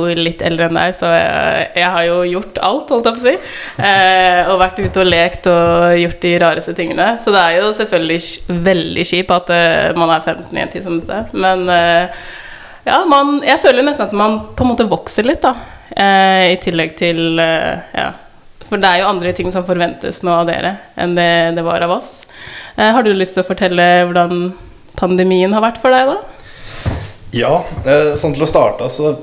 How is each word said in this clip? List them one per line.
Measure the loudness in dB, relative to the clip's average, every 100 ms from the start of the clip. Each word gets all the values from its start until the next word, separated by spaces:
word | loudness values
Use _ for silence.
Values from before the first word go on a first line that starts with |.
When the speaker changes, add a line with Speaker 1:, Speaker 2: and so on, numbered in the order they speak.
| 0 -2
Speaker 1:
litt | -2 -2
eldre | -2 0 0
enn | 0
deg, | -2 -2
så | 0
jeg, | 2 2 0 0 0 -2 0
jeg | 0
har | 0 0
jo | 0
gjort | 0 -4 -6 -4 -2
alt, | -2 -2
holdt | 0 0
jeg |
på | 0
å | 0
si. | 0 -4 -14 -12 -2
Eh, | 2 4 4 4 4 4 2
og | 2
vært | 2 0
ute | -2 0
og | 2
lekt | 2 0 0 2
og | 2 4 2 4 2
gjort | 0 -2
de | -2 2
rareste | 2 0 -4
tingene. | -6 -4 -2 -2 -2
Så | 0 2
det |
er | 4 2
jo | 0
selvfølgelig | -2 -2 -2 0 -4
kj-, | -6 -10 -6 -2 2
veldig | 0 0 -4 -2
kjipt | -2 0 0
at, | 2
eh, | 2 2 2 0
man | 0 2
er | 0 -2
femten | -6 -8 -8
i |
en | -6
tid | -8 -6
som | -6
dette. | -6 -8 -8 -2
Men, | 0 0 2
eh, | 2 4 2 0 -6 -16 -18 -18 -20 -20 -10 -2
ja, | 0 4
man, | 2 2 0 0
jeg | 2
føler | 4 2 2
nesten | -2 -2
at | 0
man | 0 -2 -6 -2
på | 0
en |
måte | 0 0
vokser | -2 -2 -2 0
litt, | 0 0
da. | -2 -8 -20 -10
Eh, | -2 2 4 4 4 2 0
i |
tillegg | -2 -2 -4 -2
til, | -2 0 0 0
eh, | 0 0 -2 -6 -8
ja. | -6 -6 -8 -18 -20 -20 -20 -8
For | 0
det | 2
er | 2
jo | 0
andre | 0 -2 -4
ting | -4
som | -4 -2
forventes | -2 -2 -4 -10 -6
nå | 0
av | 0 0
dere | -2 -4 -8 -12 -6
enn | -2
det, | 0 2 2 0
det | -2 -2
var | -2
av | -2
oss. | -2 -6 -16 -20 -20 -18 -18 -10 -2
Eh, | 2 2
har |
du | 2
lyst | 0 0 -2
til |
å | -4
fortelle | -2 0 4 4 4 4
hvordan | 2 2 0 -4 -8 -18 -20 -20 -4
pandemien | 0 2 2 2 2
har | 2
vært | 0 0
for | 2
deg, | 2 2
da? | -2 -6 -18 -20 -18 -16 -10 -6 -6 -8 -16 -8 -2
Speaker 2:
Ja, | 0 0 -2 -4
eh, | 2 2 2 0
sånn | -2 -2
til | 0
å |
starte | 2 2 0 -6
så | -2 -2 -4